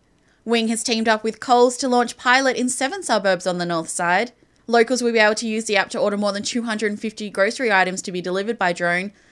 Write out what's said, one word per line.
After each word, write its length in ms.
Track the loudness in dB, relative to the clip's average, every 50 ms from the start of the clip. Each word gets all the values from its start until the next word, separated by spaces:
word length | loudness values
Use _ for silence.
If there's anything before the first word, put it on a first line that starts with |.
| _ _ _ _ _ _ _ _ _
Wing 220 | -2 0 0 0 0
has 140 | -2 -2 -2
teamed 240 | -2 -2 0 2 2
up 160 | 0 0 0
with 160 | -4 -6 -6
Coles 380 | 0 4 6 6 6 6 4 0
to 100 | 0 2
launch 300 | 2 2 2 0 -4 -4
pilot 400 | 0 2 4 4 4 2 0 0
in 120 | -2 -2
seven 340 | -2 -2 -4 -4 -4 -6 -2
suburbs 420 | 0 0 2 2 2 0 0 0
on 120 | -2 -2 -2
the 80 | -2
north 240 | -2 -2 -4 -4 -4
side. 420 | -6 -2 0 2 2 2 0 -2 -8 _ _ _ _ _ _ 0
Locals 360 | 4 4 4 4 2 0 0
will 80 | 0
be 80 | 2 4
able 160 | 4 4 4
to 120 | 0 -2 -4
use 180 | -4 -4 -2
the 120 | 0 0 0
app 120 | 0 0
to 100 | -2 -2
order 180 | -2 0 0 0
more 140 | -2 -2
than 120 | -4 -4 -6
two 200 | -6 -6 -4 -4
hundred 280 | -4 -4 -4 -4 -4
and 80 | -4 -4
fifty 300 | -8 -8 -8 -8 -10 -8
grocery 420 | -2 0 0 0 0 -2 -2 0
items 300 | 2 2 2 0 -2 -6 -8
to 80 | -8
be 100 | -8 -6
delivered 360 | -4 -4 -4 -2 -2 -4 -4 -2
by 160 | -2 -2 0
drone, 380 | 0 -2 -2 0 -2 -4 -6 -10 _ _ _